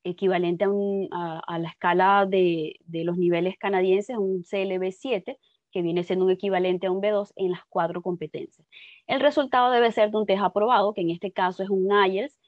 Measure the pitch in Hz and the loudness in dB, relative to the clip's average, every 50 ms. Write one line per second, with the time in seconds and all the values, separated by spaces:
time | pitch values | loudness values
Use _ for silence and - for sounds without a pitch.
0 | - 180 175 - 196 185 185 175 180 175 175 170 202 196 202 202 202 202 196 196 | -10 -8 -6 -2 0 0 2 2 0 0 0 0 0 0 0 0 -2 -2 -2 -4
1 | 190 - - 175 175 165 160 165 - - 175 165 165 165 - _ - 180 175 180 | -4 -6 -6 -8 -8 -8 -8 -10 -10 -8 -8 -6 -8 -8 -8 _ -2 0 2 4
2 | 185 190 196 202 202 190 196 190 185 175 170 165 156 160 - - _ 170 165 165 | 4 4 4 4 2 2 2 2 2 2 0 -2 -4 -6 -10 -14 _ -10 -8 -6
3 | 165 175 175 180 180 175 170 170 175 185 190 - - 202 202 185 185 190 185 196 | -4 -2 -2 0 0 0 0 0 0 -2 -4 -4 -4 -2 0 0 2 2 2 2
4 | 202 - 254 220 196 190 190 185 175 - - 196 190 196 185 185 185 185 190 - | 0 -2 -4 -4 -2 -2 -2 -4 -6 -6 -4 -4 -2 -2 -2 -2 -4 -4 -6 -8
5 | - 269 247 190 175 - 269 - _ _ _ _ _ _ - 185 175 170 175 175 | -4 -4 -4 -4 -4 -8 -14 -14 _ _ _ _ _ _ -6 -4 -2 0 0 -2
6 | 175 - 185 185 185 190 185 185 - 202 190 180 180 185 180 180 190 190 180 196 | 0 0 0 2 2 2 2 0 0 -2 0 0 0 0 0 -2 -2 -2 -2 0
7 | 196 214 214 202 202 - _ - 190 185 180 165 - _ - 185 170 165 175 180 | 0 0 0 0 -2 -4 _ -4 -4 -4 -4 -4 -8 _ -4 -2 -2 -2 -4 -6
8 | 175 185 180 175 156 151 - 139 139 - _ _ _ _ - - - - - - | -6 -6 -6 -6 -8 -10 -10 -12 -14 -14 _ _ _ _ -20 -20 -20 -20 -20 -18
9 | _ - - 269 262 294 285 311 285 254 - 247 247 247 254 240 240 233 220 - | _ -4 -2 2 2 2 2 2 0 2 2 2 4 4 4 4 4 4 4 2
10 | 214 214 214 214 214 196 190 196 202 180 - 208 208 233 247 208 196 202 214 - | 2 2 2 0 0 0 2 2 2 0 2 2 2 4 4 4 2 2 0 -2
11 | 180 165 170 170 - 196 185 - 185 180 185 - 190 190 202 190 185 196 202 208 | -2 -2 -2 -4 -6 -8 -4 -2 -2 -2 -2 -4 -4 -2 0 0 2 2 4 4
12 | 202 190 190 190 240 294 - _ _ | 4 4 2 -2 -4 -6 -10 _ _